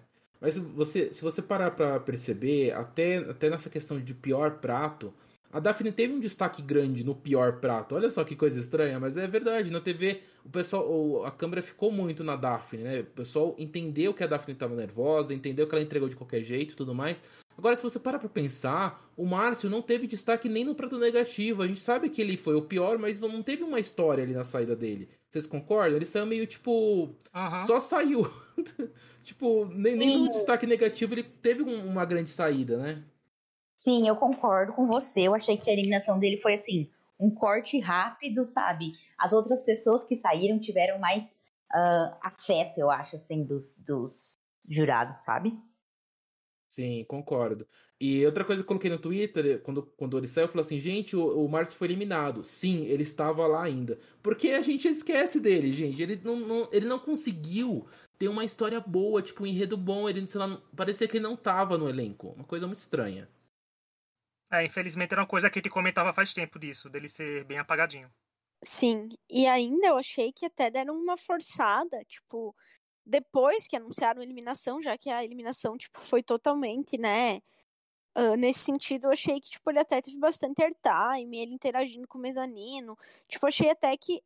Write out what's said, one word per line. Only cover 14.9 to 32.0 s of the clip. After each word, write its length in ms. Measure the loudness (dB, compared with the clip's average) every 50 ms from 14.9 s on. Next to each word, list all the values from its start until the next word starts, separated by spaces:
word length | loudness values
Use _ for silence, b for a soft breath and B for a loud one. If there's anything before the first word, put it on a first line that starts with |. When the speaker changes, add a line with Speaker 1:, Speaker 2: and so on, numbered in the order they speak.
| -2 0 2 4 4 4 2 0 -4
Speaker 1:
entendeu 340 | -6 -4 -4 0 0 0 2
que 60 | 2
ela 80 | -2 -2
entregou 260 | 0 -2 -2 -2 -2
de 60 | -4
qualquer 280 | -8 -12 -6 -4 -4 -4
jeito 300 | -2 -4 -4 -4 -6 -6
e 20 |
tudo 180 | -8 -6 -6 -4
mais. 300 | -4 -2 -4 -4 -6 B B B B B B _ -2
Agora, 160 | 2 2 2 2
se 60 | 0
você 140 | -4 -6 -4
parar 220 | -4 -4 -4 -4
pra 80 | -6 -4
pensar, 840 | -4 -2 -2 -2 -4 -4 -2 -2 0 0 0 -2 -4 -8 -20 _ _
o 100 | -4 -2
Márcio 440 | -2 0 2 2 2 0 0 -2 -2
não 120 | -2 -2
teve 260 | 0 0 0 0 0 -4
destaque 420 | -6 -6 0 0 0 0 0 -2
nem 160 | -2 -2 -2
no 100 | -2 -4
prato 220 | -4 -6 -6 -2 2
negativo. 640 | 2 4 4 4 0 0 -2 -4 -2 -2 0 0
A 60 | 0 -2
gente 120 | -2 -4
sabe 300 | 0 0 0 0 0 -2
que 120 | -2 -2
ele 140 | -2 -2 -2
foi 180 | -2 0 2 2
o 60 | 2
pior, 360 | 0 0 -2 0 2 2 0 0
mas 200 | 0 -2 -4 -2
não 200 | -4 -4 -4 -4
teve 220 | -4 -4 -4 -4 -4
uma 160 | -2 -2 -2
história 420 | -2 -4 -2 0 2 2 2 2 0
ali 80 | -2 -4
na 100 | -4 -6
saída 320 | -4 -2 -2 0 0 -2
dele. 320 | -2 -2 -6 -6 -6 -10 b b b b _
Vocês 160 | -6 -6 -6 -4
concordam? 480 | -8 -10 -2 0 2 4 4 4 4
Ele 100 | 2 -2
saiu 200 | -2 -4 -4 -2
meio, 200 | -2 -2 -4 -4
tipo, 720 | -6 -8 -8 -2 0 2 2 4 4 2 2 0 -2 -6 _ _ -16 _
Speaker 2:
Aham. 300 | -6 -6 -4 -4 -4 0
Speaker 1:
só 160 | 2 2 2
saiu. 500 | 2 2 0 2 2 2 2 2 2 0 -2 -14 -20 -12 _ -8
<laughs> 360 | -8 -8 -6 -10 -10 -10 -10 b b b b b _
Tipo, 400 | -20 -12 _ 0 2 2 2 0
nem, 300 | -2 -4 0 2 2 2
nem 200 | 4 4 4 6 6
no 60 | 4
Speaker 3:
Sim. 60 | 4 2
Speaker 1:
destaque 340 | 0 2 2 2 2 4 2
negativo 480 | 2 4 4 0 2 0 -2 -2 -2
ele 80 | -4 -6
teve 400 | -8 -12 _ 2 2 2 2 0
um, 200 | -2 -2 -4 -4 -4
uma 180 | -2 -2